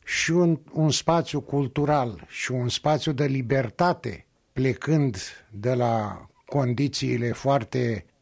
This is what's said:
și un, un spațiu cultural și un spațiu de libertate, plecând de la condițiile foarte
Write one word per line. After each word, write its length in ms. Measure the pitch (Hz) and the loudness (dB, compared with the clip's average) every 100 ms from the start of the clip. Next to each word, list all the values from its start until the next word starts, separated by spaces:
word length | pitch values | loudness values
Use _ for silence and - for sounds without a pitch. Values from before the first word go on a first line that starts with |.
și 280 | - - 156 | -6 -2 2
un, 280 | 170 175 160 - | 4 4 2 -2
un 180 | 156 156 | 0 2
spațiu 520 | - - 165 - 147 | 2 2 2 0 -4
cultural 840 | - 143 131 147 147 147 120 87 - | -2 -2 0 0 2 2 0 -6 -14
și 240 | - - | -10 -6
un 180 | 127 123 | -2 -2
spațiu 420 | - 147 151 160 | -2 0 0 0
de 140 | 135 143 | -2 0
libertate, 1000 | 135 113 135 117 - 175 175 117 90 - _ _ | -2 0 0 0 0 0 0 -6 -10 -16 _ _
plecând 640 | - 131 110 143 156 139 95 - - _ | -2 0 0 2 2 2 -2 -10 -16 _
de 220 | 104 120 | -4 -2
la 520 | 127 120 113 104 92 - _ - | 2 2 2 -2 -8 -16 _ -4
condițiile 880 | 143 123 117 143 - 131 120 117 | 0 0 0 0 -2 -2 -2 -2
foarte 720 | - 135 139 - 127 120 104 - _ | -2 2 2 0 0 0 -2 -8 _